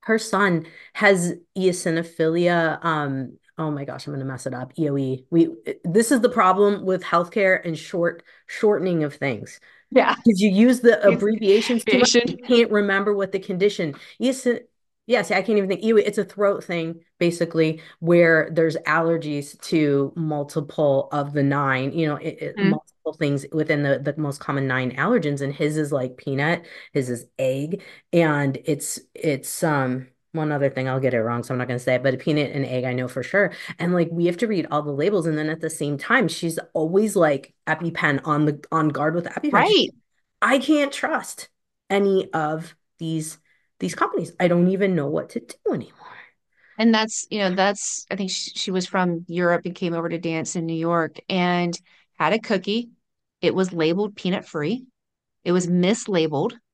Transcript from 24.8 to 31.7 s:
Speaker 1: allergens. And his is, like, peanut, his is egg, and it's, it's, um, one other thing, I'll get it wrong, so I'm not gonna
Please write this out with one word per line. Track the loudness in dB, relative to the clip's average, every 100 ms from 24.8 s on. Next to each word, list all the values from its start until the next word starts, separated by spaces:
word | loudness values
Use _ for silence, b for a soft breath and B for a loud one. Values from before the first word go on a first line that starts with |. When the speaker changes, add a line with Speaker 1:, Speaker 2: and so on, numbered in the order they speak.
| -2 -2
Speaker 1:
allergens. | 0 0 0 -4
And | -6
his | -4 -2 -2
is, | -2
like, | -2 -4 -8
peanut, | -6 -2 0 -2 B B B
his | -4 -4
is | -6 -10 -4
egg, | -4 -2 -4 -8 B B B
and | 2 2 2 0 -2 -4
it's, | -4 -4 -12 -14
it's, | -6 -2 -2 -6 -4
um, | 0 0 0 -4 -8 _ _
one | -6 -2
other | 0 0
thing, | 0 -2
I'll | 0
get | 0
it | 0
wrong, | 0 -2
so | -4
I'm | -4
not |
gonna | -4